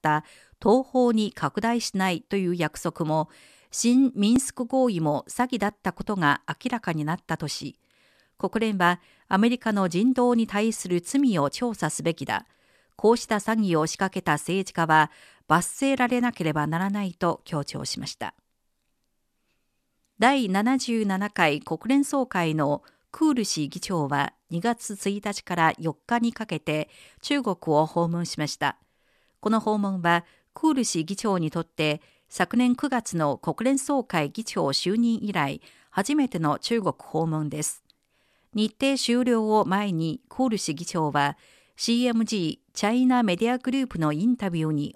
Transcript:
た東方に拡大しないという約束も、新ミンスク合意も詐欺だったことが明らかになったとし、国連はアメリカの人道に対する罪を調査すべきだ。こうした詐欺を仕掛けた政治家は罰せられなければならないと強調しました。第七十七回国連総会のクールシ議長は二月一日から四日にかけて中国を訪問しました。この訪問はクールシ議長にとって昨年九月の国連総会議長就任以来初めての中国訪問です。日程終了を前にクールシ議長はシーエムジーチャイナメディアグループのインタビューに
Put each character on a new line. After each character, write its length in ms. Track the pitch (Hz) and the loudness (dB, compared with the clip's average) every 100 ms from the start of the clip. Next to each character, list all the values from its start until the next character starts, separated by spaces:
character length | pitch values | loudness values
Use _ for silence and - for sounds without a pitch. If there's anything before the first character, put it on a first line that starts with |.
た 220 | 156 151 - - _ _ | 0 0 -2 -16 _ _
東 240 | - 254 | 2 2
方 280 | 254 254 240 | 2 2 4
に 200 | 220 208 | 2 0
拡 280 | - 147 - | -2 -4 -2
大 200 | 220 233 | -2 -2
し 160 | - 190 | -2 -2
な 140 | 190 | 0
い 120 | 165 | -2
と 140 | - 196 | -2 -2
い 120 | 180 | 0
う 80 | 175 | 0
約 240 | 151 - | -2 -2
束 240 | 170 - | -6 -4
も、 240 | 160 208 - - - _ _ | 0 0 -2 -8 -20 _ _
新 400 | - 233 254 269 196 | -2 2 4 4 2
ミ 180 | 208 | 2
ン 60 | 262 | 2
ス 120 | - | 0
ク 120 | - | -6
合 260 | 240 269 247 | -2 0 2
意 100 | 175 | 2
も 240 | 156 143 - | 0 -2 -4
詐 180 | - 247 | -4 -2
欺 120 | 226 | -2
だ 100 | 202 | -4
っ 80 | - | -4
た 120 | 185 | -6
こ 100 | - | -6
と 140 | - 196 | -6 0
が 240 | 147 - - | 2 2 -2
明 220 | - 240 | -8 -6
ら 100 | 233 | -4
か 120 | - | -4
に 120 | 160 | -4
な 100 | 151 | -4
っ 40 | 175 | -6
た 120 | - 160 | -6 -6
と 100 | 147 | -6
し、 320 | - 143 - _ _ _ _ _ _ | -8 -10 -14 _ _ _ _ _ _
国 300 | 190 220 220 | -4 -2 -2
連 100 | 196 | 2
は 220 | 175 180 _ _ _ | 2 2 _ _ _
ア 100 | 190 | 2
メ 120 | 233 | 4
リ 80 | 247 | 2
カ 120 | 226 | 0
の 160 | 202 185 | 0 0
人 240 | 170 247 | 2 2
道 220 | 254 247 | 4 2
に 140 | 240 220 | 2 0
対 240 | 208 220 | 0 0
す 160 | - 185 | -2 -2
る 120 | 175 | -2
罪 380 | - 277 269 180 | 0 2 2 2
を 100 | 143 | 0
調 260 | - 247 | -2 -4
査 160 | 208 151 | -2 -4
す 120 | - | -2
べ 120 | 139 | -4
き 120 | 165 131 | -4 -4
だ。 200 | 101 - _ _ _ _ - | -4 -6 _ _ _ _ 2
こ 160 | 214 | 4
う 40 | 233 | 4
し 100 | - | 0
た 100 | 214 | -4
詐 220 | 220 220 | 0 0
欺 200 | 196 160 | 2 2
を 80 | 160 | 2
仕 120 | - | -2
掛 140 | 190 | -4
け 100 | 185 | -2
た 100 | 165 | 0
政 340 | 151 - 190 185 | 0 0 -4 -2
治 60 | |
家 140 | - 160 | -2 4
は 240 | 156 151 - - _ - | 4 4 -2 -20 _ 0
罰 200 | 170 - | 2 2
せ 280 | - 269 262 | -2 0 2
ら 120 | 240 | 0
れ 120 | 247 | 0
な 120 | 147 | 0
け 120 | - | -2
れ 80 | 160 | -2
ば 140 | 151 147 | 0 -2
な 120 | 165 | -2
ら 100 | 196 | -2
な 160 | 208 | -2
い 80 | 190 | -4
と 300 | - 175 - | -2 -2 -2
強 200 | - 151 | -6 -6
調 200 | 143 143 | -6 -8
し 160 | 135 - | -8 -8
ま 60 | 147 | -10
し 80 | |
た。 200 | - 104 - _ _ _ _ _ _ _ _ _ _ _ _ _ _ _ _ _ - | -10 -12 -12 _ _ _ _ _ _ _ _ _ _ _ _ _ _ _ _ _ 2
第 300 | 233 277 208 | 4 4 2
七 300 | 190 226 262 | 2 2 2
十 260 | 240 226 | 0 -2
七 260 | 208 190 208 | 0 -2 -2
回 300 | - 160 147 | 2 2 2
国 200 | - 160 220 | -4 -6 2
連 160 | 277 | 2
総 220 | 269 277 254 | 2 0 0
会 280 | 180 165 | 0 0
の 300 | 156 143 147 - _ _ | 0 0 -2 -6 _ _
ク 200 | - 311 | 0 0
ー 40 | |
ル 100 | 254 | 2
シ 240 | 202 160 143 | -2 -4 -6
議 120 | 180 | -8
長 260 | - 175 139 | -6 -2 0
は 280 | 143 - - _ | 0 -2 -6 _
二 100 | 170 | -4
月 340 | 233 233 - | -2 -4 -8
一 260 | 202 202 202 | -6 -4 -4
日 220 | 208 196 | -6 -8
か 140 | - 175 | -6 2
ら 160 | 160 - | 2 2
四 160 | 160 | -4
日 260 | - - 240 | -6 -2 0
に 120 | 233 | 0
か 140 | 226 220 | -2 -6
け 140 | 160 | -6
て 300 | - 151 147 - - _ | -2 -4 -4 -12 -20 _
中 200 | - 285 | -2 -2
国 140 | 226 175 - | 0 -2 2
を 120 | 147 156 | 2 4
訪 200 | 170 170 | 0 0
問 180 | 170 | -2
し 140 | 170 - | -4 -4
ま 80 | 151 | -6
し 100 | - | -2
た。 220 | 143 - _ _ _ _ _ _ | -4 -4 _ _ _ _ _ _
こ 100 | 214 | 0
の 80 | 220 | 0
訪 200 | 214 214 | 2 0
問 220 | 202 190 | -2 0
は 240 | 170 170 - _ _ | 2 2 0 _ _
ク 140 | - 311 | -2 2
ー 60 | |
ル 100 | 269 | 2
シ 200 | 220 170 | 0 -2
議 120 | 160 196 | -4 -4
長 220 | 220 185 | -2 0
に 120 | 156 | 0
と 120 | 170 | -4
っ 20 | |
て 360 | 160 - 151 151 - _ _ | -6 -2 -2 -2 -8 _ _
昨 280 | - 208 240 | -4 -2 2
年 200 | 247 247 | 2 0
九 120 | 285 | -2
月 280 | 247 - 165 | -4 -4 -2
の 200 | 147 120 | -2 -2
国 340 | - 151 240 | -4 -2 0
連 80 | 269 | 0
総 260 | - 277 | 0 -2
会 260 | 233 170 147 | 0 -2 -2
議 140 | - | -6
長 200 | 226 190 147 | -6 -2 -2
就 280 | - 180 | 0 0
任 300 | 220 233 226 | 0 2 0
以 80 | 208 | -2
来 280 | 175 143 135 - _ _ | -2 -2 -4 -12 _ _
初 240 | - 196 | -4 0
め 140 | 294 254 | 0 0
て 100 | 175 | 0
の 220 | 151 139 | -2 -2
中 200 | - 233 | -2 -2
国 140 | 180 - | 0 -4
訪 300 | - 156 165 | -6 -2 -2
問 220 | 156 151 | -2 -4
で 160 | 151 | -4
す。 180 | 156 - _ _ _ _ _ _ _ | -8 -8 _ _ _ _ _ _ _
日 180 | 214 214 - | -2 -2 0
程 180 | 269 269 | 0 0
終 280 | - 240 | 2 2
了 340 | 247 226 220 214 | 2 2 4 2
を 60 | |
前 260 | 175 196 202 | 2 0 0
に 300 | 165 165 - - | -2 -2 -6 -10
ク 160 | - | -2
ー 40 | 262 | 0
ル 80 | 214 | 0
シ 160 | - | -4
議 120 | 151 175 | -6 -6
長 240 | 175 151 | -2 0
は 260 | 143 143 - _ _ _ - | 0 0 -2 _ _ _ -8
シ 280 | - 233 | 0 2
ー 60 | 247 | 2
エ 20 | |
ム 120 | 226 | 0
ジ 360 | 220 214 160 - | 0 0 -2 -6
ー 80 | _ | _
チ 120 | - 208 | -4 0
ャ 80 | |
イ 120 | 247 254 | 2 4
ナ 160 | 247 | 4
メ 140 | 220 175 | 4 2
デ 100 | 226 | 0
ィ 60 | |
ア 60 | 247 | 0
グ 120 | 247 | -2
ル 80 | 269 | -2
ー 60 | 254 | -2
プ 120 | 170 | -2
の 140 | 156 | -2
イ 120 | 151 | 0
ン 120 | 226 240 | 0 0
タ 140 | 196 | -2
ビ 100 | 170 | -2
ュ 80 | 156 | 0
ー 20 | |
に 240 | 147 147 | -2 -4